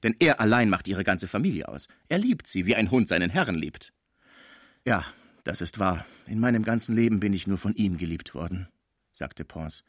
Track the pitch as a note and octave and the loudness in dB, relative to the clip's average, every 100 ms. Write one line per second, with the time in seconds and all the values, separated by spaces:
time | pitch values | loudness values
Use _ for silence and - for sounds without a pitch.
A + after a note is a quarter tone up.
0 | A2+ - E3 - A2 A#2+ A2 F#2 - F#2+ | -2 4 4 4 4 4 4 2 -2 -2
1 | G2 F#2 F#2+ G2+ F3+ G2 - B1 - - | 0 0 -2 -2 -2 -2 -6 -14 -16 -18
2 | - F3+ B3 G3+ - F#2 F2+ A#2 G2+ B2+ | -4 -2 0 -2 -2 -2 2 4 4 4
3 | G2+ E2+ F2 F3+ E3+ E2 D2+ - - _ | 2 2 2 0 0 -2 -4 -8 -20 _
4 | _ _ _ - - - _ _ B2 G2+ | _ _ _ -20 -20 -20 _ _ -2 -2
5 | - - _ _ - - E2+ G#2+ F#2+ E2+ | -2 -14 _ _ -10 -6 -8 -2 0 0
6 | - - - A2 B2 A#2 A2 A#2 - A2+ | -6 -18 -6 0 2 2 2 -2 0 2
7 | A#2 G#2 G#2 G2 - F#2+ G2+ G#2+ G2+ E2+ | 2 2 0 0 -2 -2 -2 0 0 0
8 | E2+ E2 - C#2 E2+ F#2 F#2 _ _ _ | -4 -6 -10 -8 -6 -6 -10 _ _ _
9 | _ - C#2 - D#2 E2 D#2 - | _ -12 -12 -10 -14 -10 -10 -12